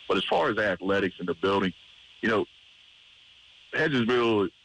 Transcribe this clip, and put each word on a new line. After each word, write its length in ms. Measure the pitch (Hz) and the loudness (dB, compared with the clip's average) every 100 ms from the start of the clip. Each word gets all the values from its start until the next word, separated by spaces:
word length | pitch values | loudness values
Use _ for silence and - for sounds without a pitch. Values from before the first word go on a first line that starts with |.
| - | -4
but 80 | 95 | -2
as 80 | - | 0
far 240 | 104 147 | 0 0
as 80 | 107 | 0
athletics 580 | 104 90 95 98 98 - | -2 -2 -2 -2 -2 -4
in 60 | 90 | -8
the 60 | |
building, 380 | 82 95 98 95 - - - - - | -2 0 0 -2 -4 -16 -20 -20 -6
you 60 | 113 | -2
know, 180 | 104 - - - - - - - - - - - - - | 0 -2 -8 -20 -20 -20 -20 -20 -20 -20 -20 -20 -20 -8
Hedgesville, 760 | - 160 131 113 123 117 104 92 - | -2 0 2 2 2 2 2 0 -4